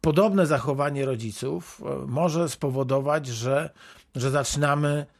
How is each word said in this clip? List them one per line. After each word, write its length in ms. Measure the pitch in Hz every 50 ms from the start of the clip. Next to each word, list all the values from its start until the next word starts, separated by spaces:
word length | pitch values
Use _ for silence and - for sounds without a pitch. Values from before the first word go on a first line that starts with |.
podobne 440 | - 160 143 175 202 220 196 196 175
zachowanie 600 | 147 151 131 117 143 139 135 143 147 143 139 135
rodziców, 760 | 135 131 113 113 110 104 - 123 135 156 175 170 - - - 214
e, 200 | - 139 131 135
może 420 | 139 120 143 170 175 151 170 175 147
spowodować, 760 | - - - 139 131 135 139 127 135 139 135 147 147 156 143
że, 420 | 127 117 110 117 127 135 143 160 156 - - - - - - - _ -
że 140 | 131 120 135
zaczynamy, 760 | 135 143 135 - - 147 147 143 143 147 147 147 147 147 143 - _